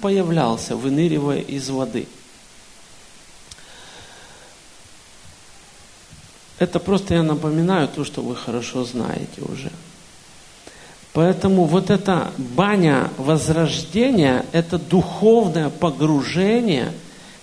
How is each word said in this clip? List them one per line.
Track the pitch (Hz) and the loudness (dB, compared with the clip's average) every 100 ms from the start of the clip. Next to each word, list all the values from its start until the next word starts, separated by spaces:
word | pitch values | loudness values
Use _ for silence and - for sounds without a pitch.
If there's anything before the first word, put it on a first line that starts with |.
появлялся, | 202 196 165 165 120 113 - 110 | 0 0 2 2 2 0 -4 -4
выныривая | 135 143 170 151 143 135 | -2 0 2 0 -2 -4
из | - 139 131 | -6 -8 -6
воды. | 131 123 120 - - - - - - - - - - - - - - - - - - - - - - - - - - - - - - - - - - - - - - - - - - - - - - | -4 -4 -6 -8 -14 -20 -20 -20 -20 -20 -20 -20 -20 -20 -20 -20 -20 -20 -20 -20 -20 -20 -20 -20 -20 -20 -20 -20 -20 -20 -20 -20 -20 -20 -20 -20 -20 -20 -20 -20 -20 -20 -20 -20 -20 -20 -20 -20 -6
Это | 170 170 | -4 -4
просто | - 196 196 | 0 -2 2
я | 170 | 0
напоминаю | 160 151 151 160 170 190 135 | 2 0 0 0 2 2 0
то, | 151 | -4
что | 139 - | -8 -6
вы | 120 120 | -8 -8
хорошо | - 117 113 131 | -6 -6 -6 -6
знаете | 117 123 - - - - | -6 -6 -6 -6 -10 -10
уже. | - - - - - - - - - - - - - - - - - | -10 -10 -12 -14 -20 -20 -20 -20 -20 -20 -20 -20 -20 -20 -20 -20 -6
Поэтому | 147 175 185 196 190 | 2 2 2 2 4
вот | 160 180 190 | 4 2 2
эта | 196 196 170 - - | 2 2 0 -2 -6
баня | 127 - 202 208 160 131 - - | -4 0 2 4 4 4 0 -2
возрождения – | 135 156 156 160 156 131 - 208 262 220 139 127 - | 0 0 2 0 0 -2 -4 0 2 4 4 2 0
это | 165 170 175 | -2 0 -4
духовное | - 180 - - 214 233 190 160 147 | 2 2 2 2 4 6 4 0 -2
погружение, | - 170 131 156 147 120 170 196 240 226 135 104 - - - - - | 0 -2 0 0 2 0 0 2 2 2 0 -2 -8 -16 -20 -20 -20